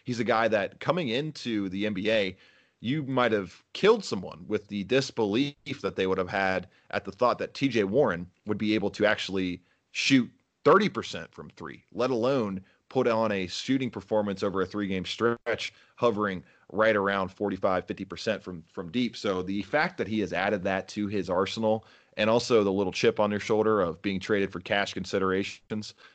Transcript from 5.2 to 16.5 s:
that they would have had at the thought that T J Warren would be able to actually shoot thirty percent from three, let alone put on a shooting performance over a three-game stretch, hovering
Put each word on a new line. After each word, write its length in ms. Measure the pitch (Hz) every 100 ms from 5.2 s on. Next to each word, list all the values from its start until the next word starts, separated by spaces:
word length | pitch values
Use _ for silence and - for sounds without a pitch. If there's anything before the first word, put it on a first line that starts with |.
| 104 110 143 - - 127
that 160 | 95 87
they 100 | 95
would 120 | 95
have 100 | 90
had 400 | 98 95 92 90 _ -
at 160 | 101 -
the 60 |
thought 260 | - 120 110
that 160 | 95
T 140 | - 139
J 160 | 113
Warren 420 | 98 120 127 87 90 _
would 140 | - 104
be 160 | 107
able 160 | 107 98
to 160 | - 104
actually 560 | 107 - 95 90 87 _ _ _
shoot 380 | - - 135 113 - _ _ -
thirty 240 | 185 -
percent 420 | 107 95 90 -
from 160 | - 78 -
three, 260 | 76 62 _
let 160 | 85 123
alone 500 | 120 123 139 104 95 - _ -
put 200 | 131 123
on 240 | 113 110
a 160 | 98 90
shooting 420 | - - 135 127
performance 540 | 104 - 107 101 95
over 180 | 104 95
a 40 | 90
three-game 380 | 104 101 95
stretch, 680 | 90 - 117 117 - 107 - - _ -
hovering 480 | 120 104 101 92 -